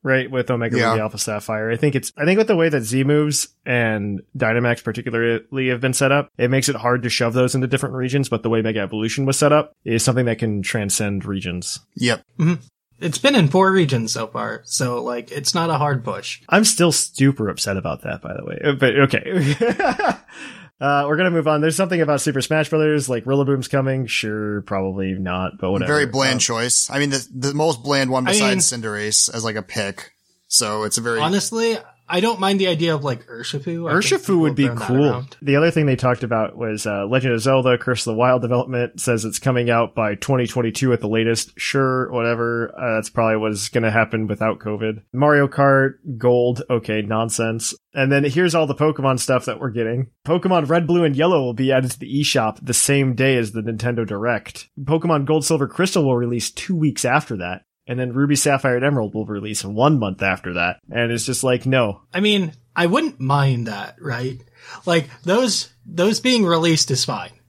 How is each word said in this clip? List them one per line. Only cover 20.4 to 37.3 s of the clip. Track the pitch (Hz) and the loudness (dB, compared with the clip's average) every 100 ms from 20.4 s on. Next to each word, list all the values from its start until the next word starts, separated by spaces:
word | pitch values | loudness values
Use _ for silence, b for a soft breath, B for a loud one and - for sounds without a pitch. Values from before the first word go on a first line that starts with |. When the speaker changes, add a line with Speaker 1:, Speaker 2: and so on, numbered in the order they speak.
| B B B _ | B B B _
Speaker 1:
Uh, | 135 143 143 | 0 2 2
we're | 151 | 2
gonna | 185 | 2
move | 170 151 | 2 2
on. | 151 | 2
There's | 160 160 | 2 2
something | 190 175 | 0 2
about | 151 143 | 2 2
Super | 151 139 | 2 0
Smash | - 156 151 | 0 0 2
Brothers, | 160 156 151 127 | 2 2 2 0
like, | 120 | -4
Rillaboom's | 117 139 135 135 123 | 0 2 2 0 0
coming. | 139 131 131 117 | 0 0 -2 -2
Sure, | - 110 107 107 104 | -4 -2 -4 -2 -4
probably | 98 98 95 95 95 | -2 -2 -2 -2 -4
not, | 95 92 90 92 - | -2 -2 -2 -4 -4
but | 92 | -2
whatever. | 98 90 | 0 2
Speaker 2:
Very | 147 139 | 2 2
bland | 131 135 | 2 0
Speaker 1:
Um, | 127 | 2
Speaker 2:
choice. | - 117 120 - - | 0 -2 0 0 0
I | 139 | -2
mean, | 143 | -2
the, | 135 117 | -2 -6
the | 127 135 | -6 -4
most | 147 160 131 | 0 0 -2
bland | 135 139 131 | 0 0 2
one | 127 127 | 0 0
Speaker 3:
I | |
Speaker 2:
besides | 208 208 190 170 | 2 2 2 0
Speaker 3:
mean, | 120 | -2
Speaker 2:
Cinderace | 113 104 104 107 - | -6 -6 -2 0 0
as, | - | -2
like, | 113 | -4
a | 107 | -6
pick. | - - 98 98 - _ _ _ _ | -6 -6 -6 -8 -18 _ _ _ _
So | - 110 107 | -2 0 -2
it's | 107 110 | -2 -2
a | |
very | 117 113 | -2 -2
Speaker 3:
Honestly, | 156 196 - 226 226 220 - _ _ | 0 0 -2 -2 -2 -2 -8 _ _
I | 180 | 0
don't | 226 226 | 0 0
mind | 196 196 | 0 2
the | 185 | 0
idea | 165 170 | 0 0
of, | 156 | 0
like, | 143 120 - | -2 -6 -10
Urshifu. | 117 - 143 156 170 170 | -14 -8 -8 -6 -6 0
I | 175 | 0
think | 214 381 | 2 0
Speaker 1:
Urshifu | - 180 | 2 2
would | 160 | 2
be | 139 | 2
Speaker 3:
people | 139 117 | 0 0
have | 107 | 0
thrown | 127 | 2
that | |
Speaker 1:
cool. | 147 | 4
Speaker 3:
around. | 123 135 - | 2 -6 -8
Speaker 1:
The | 143 139 | 0 2
other | 165 | 4
thing | 165 147 | 2 0
they | 127 | 2
talked | 131 123 | 0 0
about | 120 113 107 - | -2 -2 -2 -4
was, | 117 107 110 | -6 -4 -4
uh, | 101 101 | -4 0
Legend | 127 127 | 0 2